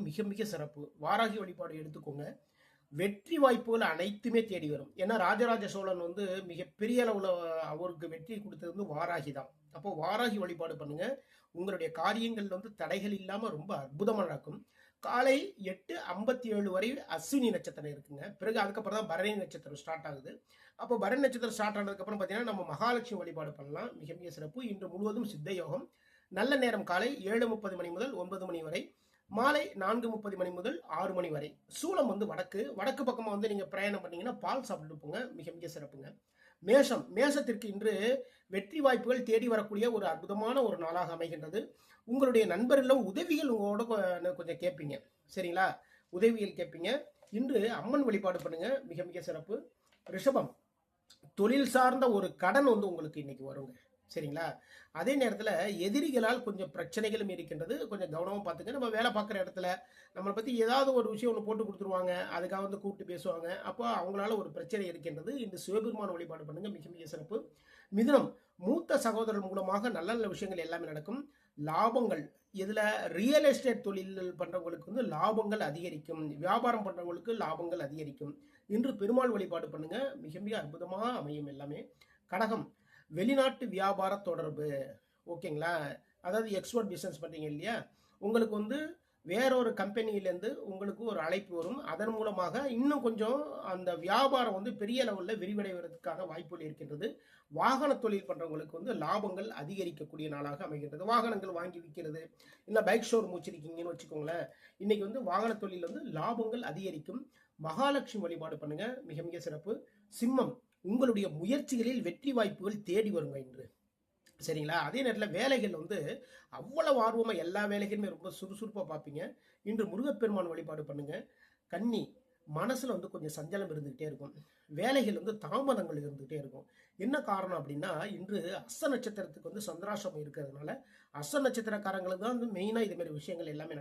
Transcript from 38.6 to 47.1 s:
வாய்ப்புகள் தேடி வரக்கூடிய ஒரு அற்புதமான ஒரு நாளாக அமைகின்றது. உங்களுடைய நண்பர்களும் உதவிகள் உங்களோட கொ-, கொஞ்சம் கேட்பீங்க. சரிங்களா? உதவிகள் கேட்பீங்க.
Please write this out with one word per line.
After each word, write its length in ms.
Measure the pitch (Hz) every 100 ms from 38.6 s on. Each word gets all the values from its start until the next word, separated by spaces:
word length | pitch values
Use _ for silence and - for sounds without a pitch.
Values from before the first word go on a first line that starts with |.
| - 311
வாய்ப்புகள் 460 | 269 247 226 254 202
தேடி 180 | 220 240
வரக்கூடிய 380 | 214 214 202 240
ஒரு 140 | 220 190
அற்புதமான 480 | 160 190 202 220 269
ஒரு 140 | 226 175
நாளாக 320 | 165 175 170 165
அமைகின்றது. 460 | 170 156 156 196 285 - _ - -
உங்களுடைய 360 | 262 262 226 196
நண்பர்களும் 600 | 175 247 277 254 269 196
உதவிகள் 420 | 190 349 302 294
உங்களோட 300 | 226 202 208 233
கொ-, 440 | 214 185 175 175 180
கொஞ்சம் 240 | 170 165
கேட்பீங்க. 340 | 175 180 151 139 - _ _
சரிங்களா? 360 | 185 175 180 190 - _ - -
உதவிகள் 440 | 180 226 226 196 -
கேட்பீங்க. 320 | 170 160 180 285 -